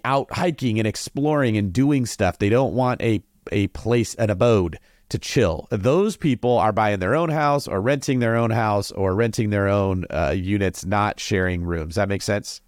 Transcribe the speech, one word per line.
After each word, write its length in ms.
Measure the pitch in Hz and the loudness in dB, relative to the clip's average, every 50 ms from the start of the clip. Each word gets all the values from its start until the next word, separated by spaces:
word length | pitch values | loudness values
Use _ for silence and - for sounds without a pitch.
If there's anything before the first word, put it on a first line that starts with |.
| - | -2
out 260 | 123 135 139 131 - - | -2 0 0 -2 -2 -4
hiking 460 | - 185 180 156 - - 123 107 110 | -2 -2 -2 -2 -2 -2 -2 0 0
and 100 | 110 110 | 0 0
exploring 680 | 104 - - - - 139 139 151 156 147 135 120 107 107 | -2 -4 -10 -8 -6 -2 0 0 2 2 2 2 2 0
and 120 | 101 98 | 0 0
doing 360 | 87 120 135 143 147 135 123 | 0 2 2 4 4 2 0
stuff. 320 | 107 - - 101 90 90 - | -2 -2 0 0 0 0 0
They 100 | 104 101 | 0 2
don't 240 | 110 123 135 117 82 | 4 4 2 2 0
want 300 | 120 127 123 123 - - | 0 0 0 0 0 0
a, 200 | 113 110 98 - _ _ _ _ - - | 0 0 0 -2 _ _ _ _ -4 0
a 140 | 104 101 101 | 0 0 0
place, 460 | - - - 113 120 120 110 - - | -2 -6 -2 0 0 2 0 -2 -2
an 160 | - 113 107 | -2 -2 0
abode 480 | 104 90 120 120 117 104 90 82 78 - _ _ _ _ _ _ | 2 2 4 4 4 4 2 0 -4 -8 _ _ _ _ _ _
to 80 | - - | -8 -8
chill. 500 | - - - 143 113 87 80 - - - | -6 -2 0 2 2 2 0 -2 -6 -6
Those 460 | - 104 95 123 143 180 202 220 - | -6 -2 0 2 2 2 2 0 -2
people 400 | - - 156 127 110 - 123 123 | -2 0 0 0 0 0 2 2
are 160 | 113 90 107 104 | 4 2 2 2
buying 280 | 101 110 107 104 98 | 2 2 2 2 0
their 140 | 92 92 123 | 0 0 0
own 140 | 156 170 165 | 0 0 0
house 400 | 151 156 151 147 143 143 - - | -2 0 0 0 0 0 -2 -2
or 140 | - 98 98 | -4 -2 0
renting 380 | 123 143 139 - - 135 127 | 0 0 0 0 -2 0 0
their 140 | 120 113 113 | 2 2 2
own 160 | 117 117 113 | 2 0 2
house 400 | 110 117 113 107 104 101 98 - - | 0 0 0 2 0 0 -2 -4 -4
or 220 | - 95 95 92 | -2 -2 0 2
renting 360 | 101 117 117 107 - 113 104 | 2 0 0 0 -2 -2 0
their 180 | 104 101 98 98 | 2 2 2 2
own, 380 | 101 101 98 98 95 92 87 - | 2 2 2 2 0 -2 -4 -4
uh, 260 | - 78 85 69 78 | -2 -2 0 0 0
units, 520 | 95 90 92 101 104 101 92 87 - - | -2 -2 -2 0 0 0 -2 -2 -4 -6
not 340 | 92 101 104 104 104 - - | -2 0 0 0 0 -2 -4
sharing 420 | - - 101 95 92 92 90 87 87 | -4 -2 0 0 0 0 0 -2 -4
rooms. 340 | 87 85 82 78 80 85 | -4 -4 -4 -6 -6 -2
That 120 | 104 101 98 | -2 -2 -2
make 140 | 98 95 - | -2 -4 -2
sense? 400 | - 104 101 113 - - - - | -4 -4 -4 -4 -8 -14 -16 -18